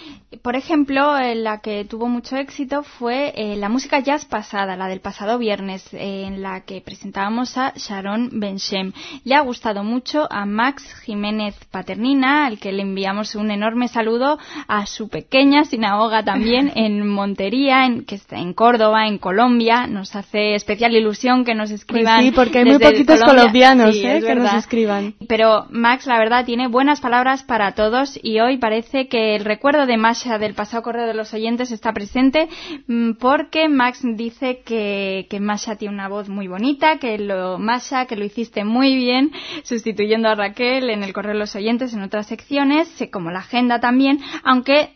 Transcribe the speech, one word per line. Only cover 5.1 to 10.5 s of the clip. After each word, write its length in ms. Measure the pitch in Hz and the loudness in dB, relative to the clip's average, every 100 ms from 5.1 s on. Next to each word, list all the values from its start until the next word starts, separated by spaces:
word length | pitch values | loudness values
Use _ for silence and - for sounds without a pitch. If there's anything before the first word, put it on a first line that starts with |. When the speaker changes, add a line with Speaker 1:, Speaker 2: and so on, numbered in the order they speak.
| - 208 240 | -8 -4 -2
Speaker 1:
viernes, 460 | 226 196 196 190 - | -2 -2 -6 -10 -14
eh, 300 | - 202 196 196 | -12 -10 -8 -10
en 160 | 196 | -10
la 200 | 190 190 | -10 -10
que 180 | - 190 | -12 -16
presentábamos 800 | - 196 202 196 202 226 247 - | -16 -16 -12 -6 -4 -4 -4 -4
a 160 | 262 - | -4 -6
Sharon 540 | - 196 196 214 240 220 | -12 -10 -6 -4 -4 -4
Ben-Shem. 540 | 202 196 - 196 190 - - 277 247 | -6 -6 -6 -6 -6 -8 -16 -12 0
Le 100 | 277 | 2
ha 60 | |
gustado 420 | 269 233 226 202 | 2 -2 -6 -4
mucho 420 | 208 247 247 302 302 | -4 -4 -4 -4 -2
a 140 | - | -4
Max 400 | 202 | -4